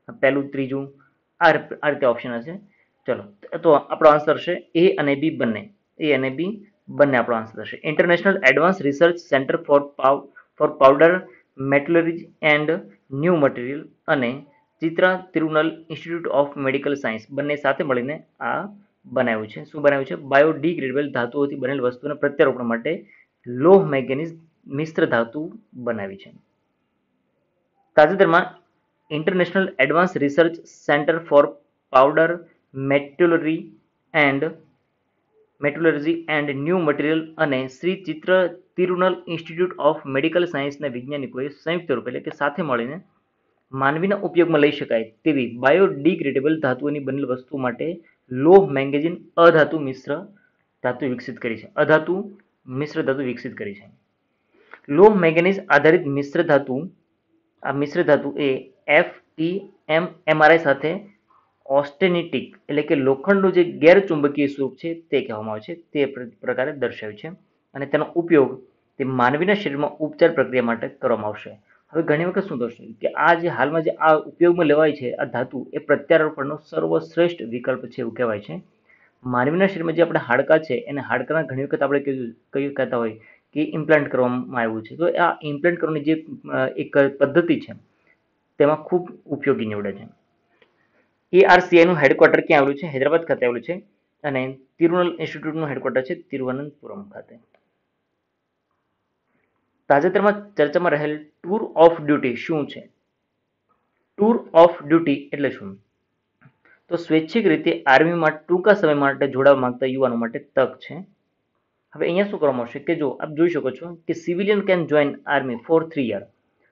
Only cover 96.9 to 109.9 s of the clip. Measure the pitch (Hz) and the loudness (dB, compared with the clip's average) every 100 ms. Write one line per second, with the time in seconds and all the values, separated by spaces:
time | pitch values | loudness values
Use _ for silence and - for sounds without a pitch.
96.9 | 101 101 107 - 117 _ _ _ _ _ | -18 -18 -20 -20 -20 _ _ _ _ _
97.9 | _ _ _ _ _ _ _ _ _ _ | _ _ _ _ _ _ _ _ _ _
98.9 | _ _ _ _ _ _ _ _ _ _ | _ _ _ _ _ _ _ _ _ _
99.9 | 139 175 196 202 202 - - 147 175 175 | 2 2 2 0 0 -8 -2 0 2 0
100.9 | 147 151 151 - _ 170 214 - 160 170 | 0 -2 -6 -12 _ -6 -6 -4 4 4
101.9 | 165 147 147 127 117 - 156 139 - - | 4 0 0 0 -6 -4 -4 -4 -10 -20
102.9 | _ _ _ _ _ _ _ _ _ _ | _ _ _ _ _ _ _ _ _ _
103.9 | _ _ - 208 233 - 165 170 - 147 | _ _ 0 2 2 2 6 6 6 0
104.9 | 165 160 139 - 143 131 - 98 98 _ | 2 2 -2 -6 -4 -4 -4 -14 -18 _
105.9 | _ _ _ _ _ _ _ _ _ _ | _ _ _ _ _ _ _ _ _ _
106.9 | 170 - 160 160 233 196 151 165 165 139 | -8 0 0 0 0 2 2 0 0 4
107.9 | 131 165 170 156 156 - 180 214 202 165 | 6 6 2 0 -2 -2 0 4 4 4
108.9 | 147 139 135 139 127 139 135 123 123 131 | 2 2 0 -2 4 6 6 2 -2 -4